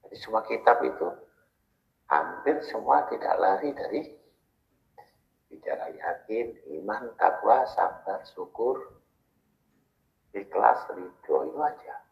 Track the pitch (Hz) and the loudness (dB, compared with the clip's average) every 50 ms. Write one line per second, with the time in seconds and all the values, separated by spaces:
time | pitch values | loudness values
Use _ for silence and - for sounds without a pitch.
0 | _ - - - - - 110 110 - - 113 - - 113 - - - - - - | _ -18 -18 -16 -10 -2 -2 -2 0 0 -4 2 4 4 4 4 2 -2 -2 -2
1 | - - - - - _ _ _ _ _ _ _ _ _ _ _ _ _ _ _ | -4 -6 -6 -10 -18 _ _ _ _ _ _ _ _ _ _ _ _ _ _ _
2 | _ _ - - - - - - - 139 151 151 - - - - - - - - | _ _ 0 0 0 -2 -8 -2 0 0 0 0 -2 -6 -8 -6 2 4 4 4
3 | - - - - - - - - - 139 135 - 151 147 - - - - 104 147 | 4 0 -4 -4 0 0 0 2 4 2 2 2 0 -4 -4 -4 -6 -4 -4 -4
4 | 156 - - - _ _ _ _ _ _ _ _ _ _ _ _ _ _ _ - | -6 -6 -14 -20 _ _ _ _ _ _ _ _ _ _ _ _ _ _ _ -20
5 | - _ _ _ _ _ _ _ _ _ - - - - - - - 80 - - | -20 _ _ _ _ _ _ _ _ _ -20 -10 -6 -6 -6 -6 -6 -10 -10 -8
6 | - 85 90 - - - 110 113 117 - - - - - 73 78 90 101 107 - | -6 -6 -6 -6 -6 -4 -2 -2 -2 -4 -6 -14 -14 -10 -10 -8 -6 -6 -6 -6
7 | 123 117 - - - - - - - - - - - - - - - - - - | -6 -10 -2 4 4 4 4 4 6 6 6 6 6 0 2 0 0 0 0 -4
8 | - - - - - - - - - - _ - 113 127 135 - - - - - | -6 -6 -6 -6 -8 -12 -12 -12 -12 -10 _ -2 0 0 0 -2 -6 -14 -20 -20
9 | _ _ _ _ _ _ _ _ _ _ _ _ _ _ _ _ _ _ _ _ | _ _ _ _ _ _ _ _ _ _ _ _ _ _ _ _ _ _ _ _
10 | _ _ _ _ _ _ - 101 98 - - 92 - - - - - - - 92 | _ _ _ _ _ _ -10 -10 -10 -4 0 4 6 6 6 4 -2 -10 -10 -10
11 | 90 90 - _ - - 76 - - - - 139 151 151 - - - - - - | -12 -14 -16 _ -4 0 2 2 2 0 -4 -2 -2 -2 -2 -4 -16 -16 -16 -16
12 | - _ | -18 _